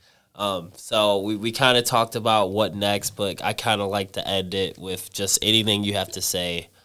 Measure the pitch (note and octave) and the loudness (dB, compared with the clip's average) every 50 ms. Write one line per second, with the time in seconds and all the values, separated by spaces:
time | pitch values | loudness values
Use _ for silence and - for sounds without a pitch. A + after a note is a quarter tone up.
0 | _ _ _ _ _ _ _ - G2+ G2+ G2 F2+ E2+ E2+ - - - - - A2 | _ _ _ _ _ _ _ -4 -2 -2 -2 -2 -4 -8 -14 -18 -8 -2 2 4
1 | G#2 G#2 G2+ G2 F#2+ G#2+ A2 G#2 G#2 A#2 A2+ - C#3 B2+ B2 B2 A#2+ - - A#2 | 4 4 4 2 0 -2 -2 -2 -2 -4 0 4 4 6 6 4 4 4 2 2
2 | A2+ A2+ - A#2+ G#2+ A#2 A2 G#2+ G2+ F#2 G2 G#2 G#2+ E2+ D2+ G2+ G2+ G2+ G2+ G2+ | 2 2 -2 -2 2 2 4 4 4 2 2 0 0 0 0 -2 0 0 0 0
3 | - - - - G#2 G2 E2+ - - F#2+ G#2+ - - A#2+ A2 G2+ G2+ G2 G2 G#2 | -2 -6 -6 -4 -4 -4 -4 -4 -4 -4 -4 -2 0 0 0 2 0 -2 -2 -2
4 | G2 F#2+ - G#2 - - G2 G2 F#2+ F2+ F2+ G2 F#2+ F2 - - D#2+ F#2+ F#2 F2+ | -4 -4 -6 -8 -6 -2 -2 -2 -2 -2 -2 -2 -2 -2 -4 -8 -10 -8 -8 -8
5 | - - - - B2 A#2+ - - - G#2+ G#2+ A2+ G#2+ A2 G#2 G2+ G#2 G2+ G2+ G2+ | -10 -10 -6 -4 -2 0 0 0 2 2 4 4 4 4 2 2 0 0 -2 -2
6 | F#2+ - - F#2+ F2+ - - F2+ F2 F2 E2+ E2+ - - _ _ _ | -4 -4 -6 -6 -4 -4 -2 -2 -2 -4 -4 -6 -8 -10 _ _ _